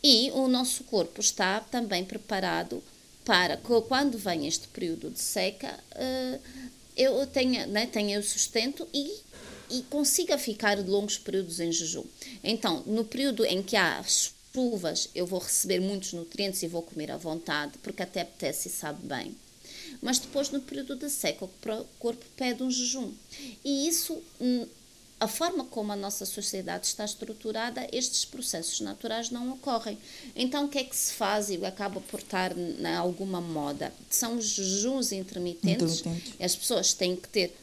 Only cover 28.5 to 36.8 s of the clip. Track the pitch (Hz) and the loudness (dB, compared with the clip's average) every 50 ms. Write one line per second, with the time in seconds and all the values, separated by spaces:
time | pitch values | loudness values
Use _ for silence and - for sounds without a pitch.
28.5 | - 165 165 - - - 214 196 202 - - 226 220 226 233 - 247 240 247 254 | -4 -2 -4 -4 -4 -4 -4 -6 -6 -6 -6 -4 -4 -4 -4 -4 -4 -4 -4 -4
29.5 | 262 262 - 285 247 226 220 220 208 - - - - - - 254 - - 247 254 | -6 -4 -2 0 0 0 0 -4 -8 -8 -10 -16 -16 -16 -16 -10 -2 0 0 2
30.5 | 262 285 285 285 285 277 254 254 - - - - - - 226 196 208 214 208 208 | 2 2 0 2 0 0 -2 0 -2 0 0 0 0 0 2 2 4 2 2 0
31.5 | 196 170 196 190 185 - 202 202 180 190 - - - 208 - - - 185 185 185 | -2 -2 -2 -4 -4 -2 -4 -4 -4 -6 -8 -8 -10 -10 -8 -2 0 0 2 2
32.5 | 175 175 175 170 - - - 165 165 175 170 180 175 175 196 196 185 175 175 170 | 0 -2 -2 -4 -2 -2 -2 0 0 2 2 0 0 0 -2 -2 -2 -2 -2 -2
33.5 | 160 151 143 143 143 143 143 - - - - - - - 247 226 233 240 220 208 | -2 -2 0 -2 -2 -2 -4 -6 -6 -10 -6 -2 0 0 0 0 0 0 0 0
34.5 | - - 196 190 190 196 208 247 269 269 240 - 202 190 185 185 - 180 175 180 | 0 0 0 0 0 2 2 2 2 2 0 0 -2 -2 -6 -6 -4 -4 -2 -2
35.5 | 175 - - 175 170 156 170 160 165 - - 175 170 170 - - - - - 180 | -2 2 4 4 6 6 4 2 2 0 -2 -2 -4 -4 -6 -10 -8 -2 0 0
36.5 | - - - - 240 202 | 0 0 0 2 2 4